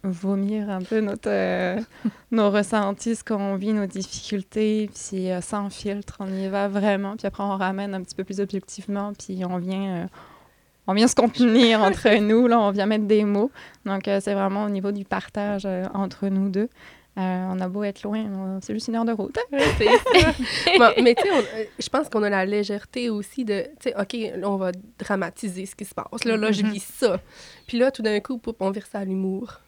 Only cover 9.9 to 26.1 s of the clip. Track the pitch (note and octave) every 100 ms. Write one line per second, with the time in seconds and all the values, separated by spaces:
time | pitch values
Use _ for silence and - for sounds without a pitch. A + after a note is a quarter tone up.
9.9 | F3+ F3+ - - - _ _ _ _ -
10.9 | G3 A#3 - A#3+ - B3 A3+ A#3+ A3 G3
11.9 | F#3 A#3 G#3 G#3 A3+ B3 A#3 G#3 G3+ G3+
12.9 | G#3+ G#3 G#3 G#3 G3+ B3 - - - G3+
13.9 | G3 G3 G3 G3 G3+ G3 G3 G#3 G3+ G3
14.9 | G3+ G3 G3 - - G3+ G3+ G3 F#3 F#3+
15.9 | G3 G3 - G3 F#3+ G3 F#3+ A3+ _ -
16.9 | - _ - F#3 F#3 F#3 F#3 F#3 G3 G#3
17.9 | G3 G3+ G#3+ G#3+ F#3+ F#3+ F#3+ - G#3+ -
18.9 | A3+ A3+ A3 G3 C#4 B4 C#4+ D4 - -
19.9 | A4+ C5 G4 E4+ - B3 - - F4+ A#3
20.9 | - B3 B3 G4+ E4 G3+ A3 G#3+ - -
21.9 | C4+ D4+ A3 G#3 G3 F#3+ G#3 G3+ G3+ -
22.9 | - A#3+ G#3+ G#3 - A#3 G3 F3 D4+ B3+
23.9 | A#3+ G3 A#3+ G#3+ F#3 G3 G3 F#3 F3+ -
24.9 | _ - G3+ F3 - G#3+ F3+ G3 - G#3
25.9 | - -